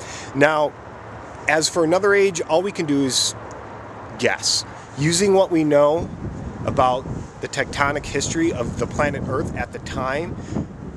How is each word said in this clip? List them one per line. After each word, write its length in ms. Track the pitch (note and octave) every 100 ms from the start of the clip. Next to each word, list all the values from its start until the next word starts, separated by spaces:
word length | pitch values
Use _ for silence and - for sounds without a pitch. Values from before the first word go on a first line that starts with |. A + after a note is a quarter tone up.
| - - -
Now, 380 | C3+ D3 D#3 D3 - - - - - - - -
as 200 | D#3 D3+
for 140 | F3+
another 320 | D#3+ F3+ G3+
age, 260 | G3+ G3 E3+
all 200 | - D#3+
we 80 | G3
can 160 | G3 D#3
do 180 | C#3
is 300 | C3+ A#2 - - - - - - - - - -
guess. 440 | A#2 F#2+ - - - - - -
Using 380 | D3+ F3 G3+
what 160 | F#3+ F#3
we 140 | E3
know 440 | D3+ D3 D3 E3 F#3 - - - - - -
about 380 | B2 B2+ B2+ C3+ - - -
the 80 | C3+
tectonic 580 | C#3+ B2+ - C#3+ D3 -
history 460 | C#3+ - E3 E3
of 260 | B2 A#2 -
the 80 | A#2
planet 380 | - D3 C#3+ -
Earth 300 | C3 D#3 C3
at 160 | A#2+
the 80 | A#2
time, 560 | - C3+ C3 C#3 F3 F#3+ - - - - -